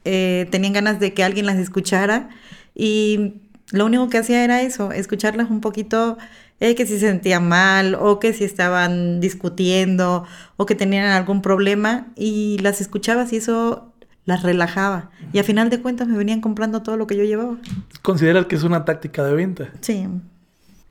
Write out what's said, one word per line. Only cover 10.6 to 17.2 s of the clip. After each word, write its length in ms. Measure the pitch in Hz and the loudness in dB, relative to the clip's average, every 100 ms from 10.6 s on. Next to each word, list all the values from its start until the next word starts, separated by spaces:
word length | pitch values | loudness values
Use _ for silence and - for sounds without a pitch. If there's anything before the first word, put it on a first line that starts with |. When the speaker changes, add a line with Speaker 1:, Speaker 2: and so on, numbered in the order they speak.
| 202 | -2
Speaker 1:
que 80 | |
tenían 300 | 208 196 196 202 | 0 2 2 2
algún 340 | 190 180 196 | 0 2 0
problema, 680 | 196 190 196 202 214 247 240 - | 2 2 2 2 0 -2 -6 -6
y 420 | 214 214 208 202 | -4 -2 -2 0
las 180 | 196 202 | 0 0
escuchabas 520 | 190 202 226 240 240 | -4 -4 0 0 0
y 40 | 226 | -2
eso 560 | 226 226 233 233 - _ _ _ | -2 0 0 -2 -10 _ _ _
las 180 | - 180 | -2 0
relajaba. 680 | 175 180 170 180 196 185 - - 151 | 2 2 0 0 -2 -2 -8 -18 -4
Y 60 | 202 | -2
a 60 | |
final 260 | 208 214 233 | 2 2 2
de 100 | 240 | 0
cuentas 280 | 247 247 240 | -4 -4 -2
me 80 | 214 | -2
venían 240 | 208 220 | 0 -2
comprando 420 | 220 214 220 220 | -2 -2 -4 -4
todo 140 | 220 220 | -4 -4
lo 100 | 214 | -2
que 100 | |
yo 60 | 202 | 0